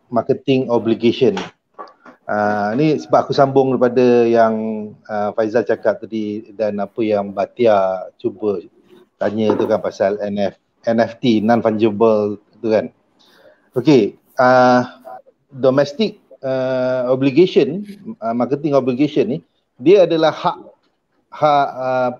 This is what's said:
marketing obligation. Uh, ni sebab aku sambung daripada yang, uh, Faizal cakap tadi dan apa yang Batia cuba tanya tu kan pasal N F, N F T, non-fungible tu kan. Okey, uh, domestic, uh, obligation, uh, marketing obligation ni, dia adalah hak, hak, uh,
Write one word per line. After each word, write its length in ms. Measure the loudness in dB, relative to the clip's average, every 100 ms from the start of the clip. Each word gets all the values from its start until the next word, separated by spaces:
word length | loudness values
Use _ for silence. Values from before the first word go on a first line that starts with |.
| _
marketing 560 | -4 -2 -2 0 -2 0
obligation. 640 | -2 0 0 0 2 0 0 -8 -16 _ -20 -20 _ -20 -20 -8
Uh, 420 | -4 -2 -2 -2 0
ni 220 | 0 -2
sebab 260 | 0 0 0
aku 60 |
sambung 400 | 2 2 2 0
daripada 540 | 2 0 2 4 4 4
yang, 260 | 4 2 0 -4 -8 -10 -16 -10
uh, 240 | -6 -4
Faizal 320 | -2 -2 0 -2
cakap 380 | -2 -2 -2
tadi 500 | -6 -8 -6 -8 -12
dan 240 | -6 -6 -4
apa 220 | -8 -4
yang 320 | -2 -2 -2
Batia 720 | -6 -6 0 2 4 2 -4 -8 -10
cuba 420 | -8 -4 -4 -4 -8 _ _ -20 _ _
tanya 320 | -6 -2 0 0
tu 80 | 0
kan 160 | -2
pasal 380 | -2 -2 -2 -2
N 160 | -6 -4
F, 160 | -4 -6 _ _ -4
N 160 | 0
F 160 | -2 -2
T, 240 | 0 2
non-fungible 960 | 2 2 0 0 0 2 2 2 0 -6 _ _
tu 60 | -2
kan. 220 | 0 -2 -10 _ _ _ _ _ _ _
Okey, 400 | -4 4 4 4 -4 _ 0
uh, 480 | 4 4 4 4 0 -8 -20 -20 -20 _ _
domestic, 720 | -2 0 2 0 -2 -4 -6 _ -12
uh, 640 | -6 -4 -4 -2 -2 -2 -2
obligation, 720 | 0 2 2 4 4 0 -2 -12 -16 -18 -10
uh, 160 | -6 -4
marketing 400 | -2 -2 0 0
obligation 500 | 0 0 0 0 -2
ni, 120 | -4 -10 _ _ _
dia 240 | 4 6 4
adalah 240 | 2 0
hak, 280 | 0 -4 -6 -12 _ _ _ _ _ _
hak, 360 | -2 2 2 0
uh, 360 | -4 -4 -2 -2 -2